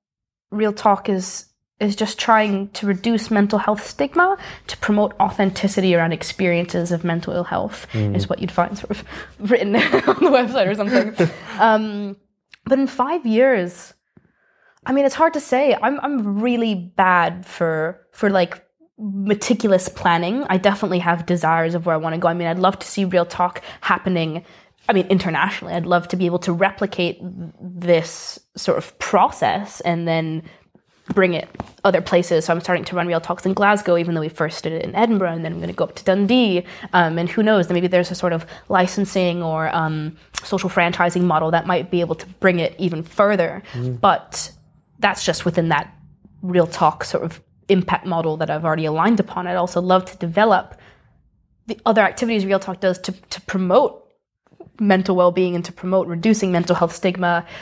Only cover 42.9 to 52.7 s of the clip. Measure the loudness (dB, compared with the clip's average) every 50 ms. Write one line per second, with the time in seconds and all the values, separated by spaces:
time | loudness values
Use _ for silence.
42.9 | -4 -4 -10 -8 0 2 2 4 4 2 2 0 -2 -8 -14 -12 -10 -6 -6 -6
43.9 | -4 2 4 4 4 2 0 -8 -12 -12 -12 -12 -14 -20 _ _ _ _ _ _
44.9 | _ -2 0 0 0 0 -2 -2 -2 -2 -2 -2 0 0 0 2 0 0 -2 -6
45.9 | -14 -20 -20 -20 -20 _ _ -20 _ -12 -6 -2 2 2 2 2 2 2 2 2
46.9 | 2 0 -8 -4 -4 -4 -4 -4 -10 -10 _ _ _ _ _ 2 2 2 2 2
47.9 | 0 -2 -2 -2 -2 -2 -2 -2 -2 -2 -2 -4 -4 -2 0 -2 0 0 0 -2
48.9 | 0 0 2 2 2 2 0 -2 -4 -8 -6 -4 -2 -2 -2 -2 -2 -2 0 2
49.9 | 2 2 2 -2 -10 -8 -8 -4 0 2 4 4 4 2 0 -4 -14 -20 -20 -20
50.9 | -20 _ _ _ _ _ _ _ _ _ _ _ _ _ _ -12 -10 -4 0 0
51.9 | 4 4 4 2 2 -2 -2 0 0 0 0 2 0 0 -2 -4